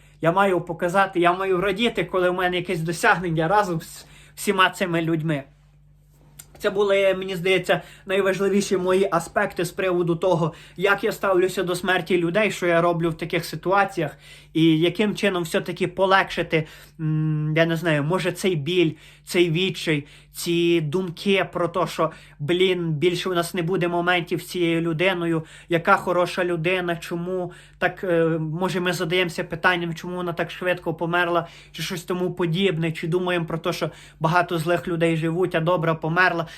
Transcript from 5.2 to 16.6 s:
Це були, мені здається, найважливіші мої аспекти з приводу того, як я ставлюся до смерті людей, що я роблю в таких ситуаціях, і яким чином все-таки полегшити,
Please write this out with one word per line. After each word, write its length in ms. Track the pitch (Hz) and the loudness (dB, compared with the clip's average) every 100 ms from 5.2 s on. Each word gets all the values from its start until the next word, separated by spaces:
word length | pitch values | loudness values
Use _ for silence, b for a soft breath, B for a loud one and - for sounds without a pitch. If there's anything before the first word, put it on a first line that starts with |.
| 160 139 - _ _ _ _ _ _ _ - - - - 208 | -2 -4 -6 _ _ _ _ _ _ _ -20 -20 -20 -6 -2
Це 40 | |
були, 440 | 196 202 196 196 | 0 2 4 4
мені 220 | 185 190 180 | 2 -4 -2
здається, 460 | 185 185 180 170 B B - | 2 2 2 -2 B B -2
найважливіші 720 | 190 190 185 196 196 196 185 | 0 2 2 2 2 2 0
мої 300 | 180 190 196 | 2 2 2
аспекти 540 | 165 - 214 196 - 175 | 0 0 -2 -2 -2 -4
з 60 | |
приводу 440 | - 190 175 170 165 | -2 0 0 0 0
того, 380 | 190 160 160 B B - | 2 2 0 B B -2
як 260 | 196 196 | 0 2
я 80 | 214 | 0
ставлюся 520 | - 202 180 185 196 | -2 2 2 2 0
до 120 | 175 180 | -2 -2
смерті 420 | 190 185 170 180 | 0 0 2 0
людей, 340 | 170 196 202 | 2 2 0
що 160 | - 180 | 0 2
я 140 | 170 | 4
роблю 280 | 175 165 165 | 2 2 -2
в 80 | 160 | -2
таких 280 | 165 170 - | -4 -4 -4
ситуаціях, 720 | 156 175 196 196 - 147 - B B B | -6 0 2 2 -2 -6 -6 B B B
і 260 | 160 165 156 | 2 4 6
яким 360 | 170 175 208 - | 2 2 0 0
чином 280 | 202 180 | 0 0
все-таки 440 | 170 196 165 160 180 | -2 -2 -4 -4 -4
полегшити, 800 | 180 190 190 185 190 165 160 | 0 4 4 2 -4 0 -2